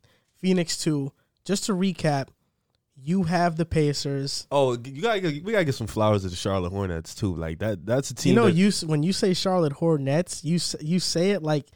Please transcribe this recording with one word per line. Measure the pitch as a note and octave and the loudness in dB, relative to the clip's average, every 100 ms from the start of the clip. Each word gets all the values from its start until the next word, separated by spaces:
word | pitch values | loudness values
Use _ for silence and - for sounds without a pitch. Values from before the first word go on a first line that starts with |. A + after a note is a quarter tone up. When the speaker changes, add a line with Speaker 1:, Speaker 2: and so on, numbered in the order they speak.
| _ _ _ _ | _ _ _ _
Speaker 1:
Phoenix | F#3 F#3 E3+ - | 0 2 0 -2
too. | E3 D3 C#3 - _ _ | -2 -2 -2 -10 _ _
Just | - G3+ - | -4 -2 0
to | |
recap, | F#3 F#3+ E3+ D#3 C#3 C3 _ _ _ _ _ _ - | 0 0 0 0 0 -4 _ _ _ _ _ _ -10
you | C3+ F#3+ | -2 0
have | E3 F3 F3 D#3+ | 2 2 2 0
the | |
Pacers. | E3 E3 D3 C#3+ C#3+ C#3 C#3 - - | 0 2 2 0 -4 -4 -4 -6 -2
Speaker 2:
Oh, | C#3+ C3 A#2+ | 2 2 2
g-, | B2 | -6
you | C3+ | -4
gotta | A3+ G#3 | -2 0
get, | F3+ D3 | -2 -4
we | F#3 | -2
gotta | A3 | 0
get | D#3+ B2+ | 2 0
some | A2 | -4
flowers | A2 G#2+ G#2 | 0 4 2
to | F#2+ | 0
the | |
Charlotte | F2 G2+ F#2+ F2 | -4 -2 -2 -2
Hornets | G2 G2 E2 D#2+ | -4 -4 -4 -8
too. | - G2+ D#2+ | -4 -4 -2
Like | D#2+ E2 | -6 -4
that, | G#2 F#2+ F#2+ | -4 -4 -2
that's | B2+ - | -2 -2
a | |
team | A#2 - | -2 4
Speaker 1:
You | G#3 | 6
know, | A3 | 6
Speaker 2:
that | E3+ | 4
Speaker 1:
you | G3+ | 4
s-, | - | 2
when | E3 D3+ | 0 0
you | E3 | 0
say | F#3+ G3+ | 0 0
Charlotte | F3 G3 F#3 D3+ | 0 0 2 0
Hornets, | C#3 E3 D3+ C3+ D3+ F3+ - | 0 0 0 0 -2 -2 -6
you | D3 E3+ | -2 -2
s-, | - - | -2 -6
you | D#3 F3+ | -2 0
say | - E3 F#3 | 0 0 0
it | G3 | 0
like | D#3 D3+ - | 0 -2 -4